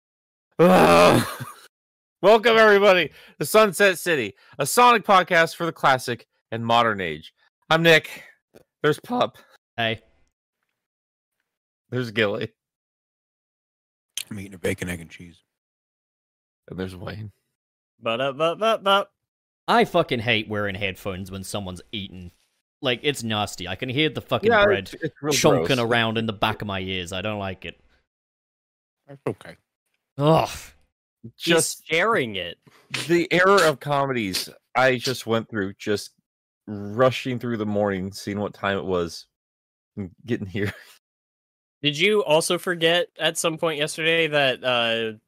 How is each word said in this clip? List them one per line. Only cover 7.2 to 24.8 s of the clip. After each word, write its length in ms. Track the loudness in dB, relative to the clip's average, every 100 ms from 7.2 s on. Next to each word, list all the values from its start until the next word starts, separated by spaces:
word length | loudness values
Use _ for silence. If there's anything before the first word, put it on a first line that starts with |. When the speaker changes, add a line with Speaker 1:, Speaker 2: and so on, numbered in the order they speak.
| -12 _ _ _ -2
Speaker 1:
I'm 120 | 2
Nick. 420 | 4 4 2 -12 -20 _ _ -20 _ _
There's 160 | -2 -2
Pup. 400 | -4 -2 -2 -4 _ _ _ -6
Speaker 2:
Hey. 240 | -4 -6 _ _ _ _ _ _ _ _ _ _ _ _ _ _ _ _ _ _ _
Speaker 1:
There's 200 | -8 -4
Gilly. 420 | 0 0 -2 -8 _ _ _ _ _ _ _ _ _ _ _ _ _ _ _ _ -14 -12
Speaker 3:
I'm 80 | -14
eating 140 | -14
a 40 | -8
bacon, 300 | -6 -6 -6
egg, 120 | -10
and 100 | -14
cheese. 320 | -20 -20 -20 _ _ _ _ _ _ _ _ _ _ _ _ -16
Speaker 1:
And 100 | -10
there's 180 | -10 -10
Wayne. 340 | -14 -14 -16 -20 _ _ _ _ _ _
Speaker 4:
Ba-da-ba-ba-ba. 1040 | -8 -6 -6 -4 -4 -2 -2 -2 0 0 0 _ _ _ _ _ 0
Speaker 2:
I 160 | 2
fucking 340 | 2 0 0 -2
hate 300 | 0 0 -2
wearing 260 | -4 -4
headphones 560 | -4 -6 -6 -8 -10 -10
when 140 | -12
someone's 360 | -10 -10 -8 -12 -14
eating. 400 | -12 -12 -14 -20 -20 _ _ _ _
Like, 180 | -4 -2
it's 200 | -4 -4
nasty. 440 | -4 -2 -4 -6 -10
I 60 |
can 140 | -8 -6
hear 220 | -2 -2
the 100 | -2
fucking 300 | -4 -2 2
Speaker 1:
Yeah, 140 | 4
Speaker 2:
bread 260 | 4 0